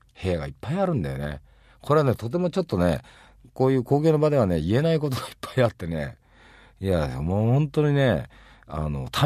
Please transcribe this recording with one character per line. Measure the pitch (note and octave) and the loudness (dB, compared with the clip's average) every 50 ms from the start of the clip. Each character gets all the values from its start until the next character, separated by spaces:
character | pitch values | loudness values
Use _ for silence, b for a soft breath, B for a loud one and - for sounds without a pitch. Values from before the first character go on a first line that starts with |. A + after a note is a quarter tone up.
| _ _ _ - | _ _ _ -6
部 | - | -2
屋 | F#2 F2+ E2 | -2 -2 -2
が | C#2+ | -4
い | C#2 | -8
っ | C2+ - | -12 -12
ぱ | - G#2+ | -8 -6
い | D#3 G3 | -2 -2
あ | G3 | 0
る | F3+ E3 | 0 0
ん | A#2+ | -2
だ | E2 C#2 | -2 -4
よ | C2+ C2 | -6 -6
ね。 | C#2+ D2 D2+ C#2+ b b b b b b b b | -6 -8 -8 -10 b b b b b b b b
こ | b - | b 2
れ | D3 D#3 | 2 4
は | D3+ | 4
ね、 | C3 G2+ | 2 0
と | - G#2+ A#2 | -2 -4 -4
て | C3+ F3 | -4 -2
も | F3+ F3 | -2 -2
ち | - | -2
ょ | G3 | -2
っ | F3+ | -4
と | - - F#2 | -2 0 2
ね、 | F2 F2 D2+ B1 b b b b b b b b b - | 2 2 2 0 b b b b b b b b b -10
こ | - - C3 | -2 0 2
う | C3 | 2
い | C3+ | 2
う | C3 A#2 | 2 2
公 | - C#3 C#3+ | 2 0 2
共 | D3+ E3 | 4 4
の | D#3 D3 | 4 4
場 | D3+ D3+ | 2 2
で | D3 C#3 | 4 2
は | A2+ | 2
ね、 | F#2 F2 D#2+ | 2 2 0
言 | D2+ E2+ G#2+ B2+ | 0 2 2 2
え | |
な | D3+ E3 E3 | 2 2 0
い | D#3 | 0
こ | D3+ D3 | -2 -2
と | B2+ | -4
が | - - - | -6 -8 -10
い | |
っ | - - | -14 -16
ぱ | - - - C3 | -12 -6 0 0
い | B2 | 0
あ | A2 | 0
っ | - | 0
て | - F#2 | -4 -8
ね。 | E2 E2 D#2+ C#2+ C2 A#1 _ b b b b b b b b b b b b | -6 -6 -6 -6 -8 -10 _ b b b b b b b b b b b b
い | F#2+ | -2
や、 | F#2+ F#2 E2+ D2 C2+ B1 C2 | 0 0 0 0 -2 -4 -4
も | D2 E2 F#2+ G#2 A2 A#2 | -4 -2 0 0 2 2
う | |
本 | B2 C#3 D#3 C#3+ | 2 2 2 0
当 | - D#3 D3 | 0 0 0
に | D3 C#3+ | 2 2
ね、 | C#3 C#3 B2 G2 C#2 B1 b b b b b b b b | 2 2 2 2 0 -2 b b b b b b b b
あ | - D2 D#2+ D2+ D2+ | -10 -6 -4 -4 -4
の、 | D2 C#2 C2 B1+ - - C#3+ | -4 -4 -6 -6 -2 2 2